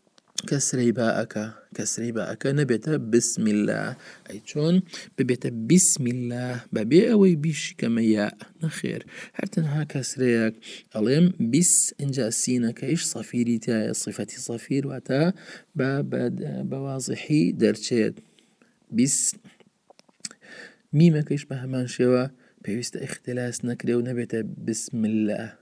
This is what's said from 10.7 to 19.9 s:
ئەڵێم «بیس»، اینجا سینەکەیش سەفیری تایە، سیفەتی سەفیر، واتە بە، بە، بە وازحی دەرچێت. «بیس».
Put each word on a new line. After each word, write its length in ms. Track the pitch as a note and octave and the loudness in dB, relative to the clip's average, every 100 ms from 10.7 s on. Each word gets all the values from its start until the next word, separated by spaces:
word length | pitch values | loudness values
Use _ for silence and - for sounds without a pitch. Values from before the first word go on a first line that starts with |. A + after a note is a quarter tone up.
| - - | -18 -10
ئەڵێم 320 | A2 A2 C#3+ F3+ F#3 A2+ | -2 2 6 4 4 2
«بیس»، 220 | C#3 F3+ - - - | 4 4 4 2 -2
اینجا 240 | C#3+ C3 A2 - | -4 -2 -2 -2
سینەکەیش 640 | - B2 A#2 A#2+ C3+ E3+ - | 0 0 0 -2 -2 -2 -2
سەفیری 460 | B2 A2 B2 A#2 A2+ | -6 -4 -2 0 0
تایە، 280 | - A2+ A2 A2+ | 0 -2 0 -4
سیفەتی 360 | - G2+ - - - | -6 -6 -8 -8 -8
سەفیر، 360 | A#2 - C3+ C3+ | -8 -4 -2 -2
واتە 320 | C3 - C3 E3+ - - - - - | -6 -2 2 2 0 -8 -20 -10 -4
بە، 120 | C3 C#3 C#3 | -2 -2 -2
بە، 120 | B2+ B2 B2+ D3+ C3 C3 | -2 -2 -4 -6 -6 -6
بە 80 | C3+ | -6
وازحی 600 | C#3 C3+ B2+ B2+ - D3+ E3+ - | -6 -6 -6 -6 0 2 2 4
دەرچێت. 520 | A2 G#2 - A#2+ G#2+ - - _ _ _ _ _ _ A2+ | 2 2 0 0 0 -4 -14 _ _ _ _ _ _ 0
«بیس». 220 | C3+ - - - - - _ _ _ | 2 2 -2 -4 -12 -20 _ _ _